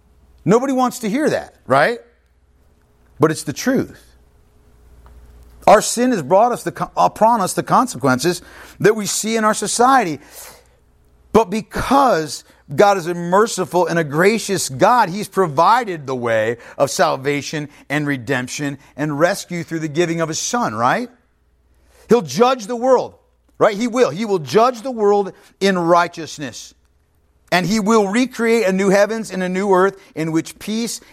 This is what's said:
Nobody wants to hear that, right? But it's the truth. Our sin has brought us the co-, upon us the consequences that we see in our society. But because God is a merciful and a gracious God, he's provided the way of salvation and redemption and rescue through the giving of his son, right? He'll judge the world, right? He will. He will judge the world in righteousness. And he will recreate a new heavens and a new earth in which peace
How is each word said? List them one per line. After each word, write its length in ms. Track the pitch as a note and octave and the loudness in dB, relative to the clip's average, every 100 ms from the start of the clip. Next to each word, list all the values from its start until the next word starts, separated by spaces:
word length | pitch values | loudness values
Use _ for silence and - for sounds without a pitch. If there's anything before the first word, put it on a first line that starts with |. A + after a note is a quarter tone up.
| _ _ _ _ | _ _ _ _
Nobody 280 | D#3 A3+ C#4 | 2 2 2
wants 260 | B3+ B3 - | 0 -2 -2
to 80 | A3 | -6
hear 220 | B3+ C4+ | -2 -2
that, 240 | G#2 D2 _ | -2 -6 _
right? 360 | - C#3 F3 A#3+ - _ _ _ _ _ _ _ _ _ _ - | 0 2 2 -2 -12 _ _ _ _ _ _ _ _ _ _ -2
But 100 | D#3 | 0
it's 140 | D3+ | 0
the 80 | D3+ | -8
truth. 520 | - B3 B3+ G2 - _ _ _ _ _ _ _ _ _ - - - - - - - - | -6 -2 -2 -4 -10 _ _ _ _ _ _ _ _ _ -20 -20 -20 -20 -20 -20 0 6
Our 160 | G#3 | 6
sin 300 | - A3+ B3 | 4 0 0
has 100 | G#3+ | 0
brought 300 | C3+ F#3+ A#3+ | 2 4 4
us 100 | - | 0
the 100 | E3 | -6
co-, 180 | - - D3+ | -8 -6 0
upon 460 | - - A3 A#3 | 0 4 2 4
us 100 | F3 | 0
the 100 | - | -4
consequences 760 | - F#3+ B3 B2+ C#3 B2+ D#3+ F3 - - - - | 0 2 2 -2 0 0 0 -4 -10 -20 -20 2
that 160 | F#3 A3 | 2 2
we 80 | |
see 320 | G3 - G#3+ A3+ | -2 -4 -2 0
in 80 | |
our 80 | G#3+ | 0
society. 640 | G#3+ G#3 - B3 C4 F3+ C#3+ - - - - _ _ _ _ _ _ _ | 0 -4 2 4 4 2 -6 -12 -20 -20 -20 _ _ _ _ _ _ _
But 180 | - F3+ | -4 -4
because 920 | G#3+ - - - C4+ C4+ E3 D#3 - - _ - | -6 -8 -10 -2 0 2 0 -4 -12 -18 _ -6
God 220 | C#3+ G3+ G3 | 2 4 2
is 100 | E3 | -2
a 60 | |
merciful 720 | F3 F3 F#3+ A3+ F#3 F3+ F3 E3 | -6 0 2 2 -2 -2 0 0
and 120 | E3 | -2
a 60 | |
gracious 680 | D3+ D3 G3 A3+ - F#3 - | -2 2 2 2 -2 -4 -4
God, 400 | C3 F#3+ B3 D#3+ | 0 2 4 0
he's 180 | G3+ - | -4 -6
provided 800 | F#3+ F3 C#3 F3+ A#3+ A3 E3 C3+ | -2 0 2 2 2 -2 -8 -8
the 80 | |
way 420 | B2+ A#2 A2+ A2 A#2+ - - | -4 0 0 0 -4 -10 -2
of 120 | C3+ | -2
salvation 800 | - D#3+ C#3 C3 C#3+ - D#3 C#3+ - - | 0 0 0 -4 -4 -6 -8 -10 -14 -6
and 160 | D3 D3 | -4 -2
redemption 720 | C#3 A2+ B2+ B2+ - C#3+ C#3 _ - | -4 -4 -4 -4 -8 -8 -10 _ -8
and 240 | D3+ C#3+ | -6 0
rescue 420 | E3+ G3+ - F3 | 0 0 -8 -10
through 180 | - D#3+ | -8 -8
the 80 | D#3 | -4
giving 340 | C#3+ E3+ E3+ | -2 -2 -2
of 60 | D#3 | -4
his 100 | D#3 | -6
son, 360 | - A#3+ F#3+ | -6 -4 -4
right? 360 | A2 B2+ F#3 B3 _ _ _ _ _ _ _ _ _ - | 0 0 0 -4 _ _ _ _ _ _ _ _ _ 0
He'll 140 | A#3 | 0
judge 440 | D3+ C#3+ A#3+ C4 G3+ | 2 0 0 0 -6
the 100 | A#3+ | -4
world, 400 | B3+ A#3+ A#2+ - _ _ _ - | 2 2 0 -10 _ _ _ 0
right? 180 | G3 G3+ | 0 2
He 120 | A#3+ | -2
will. 200 | A#3+ F3+ | 2 0
He 160 | E3 | 0
will 140 | A3+ F#3+ | -4 -4
judge 420 | C3 F#3 B3 A#3+ | 0 2 2 0
the 100 | C4 | -8
world 440 | A#3 G3+ G#3 F#3+ - _ _ | 0 2 2 0 -10 _ _
in 180 | G3 F#3 | -2 0
righteousness. 920 | E3+ F3 F3 E3+ D3 - C3 - - _ _ _ _ _ _ _ _ | 4 4 2 -4 -14 -12 -12 -12 -20 _ _ _ _ _ _ _ _
And 140 | F3 F3 | -2 0
he 120 | A3 | -2
will 300 | G3+ A3+ G3 | 2 2 2
recreate 580 | A3+ B3+ - A#3 A3+ F#3+ | 0 -2 -2 0 2 2
a 60 | |
new 160 | F#3+ G3 | 2 2
heavens 420 | G3 G#3 A3+ F3+ | 4 4 0 -6
and 120 | F#3+ | -6
a 80 | F3+ | -4
new 240 | F#3 G3+ | -2 2
earth 260 | F3+ G3 F#3+ - | 4 2 -2 -12
in 180 | D3 D#3+ | -8 -4
which 260 | D#3+ - - | -4 -4 -10
peace 440 | - A3 A#3 - - | -8 -6 -6 -8 -16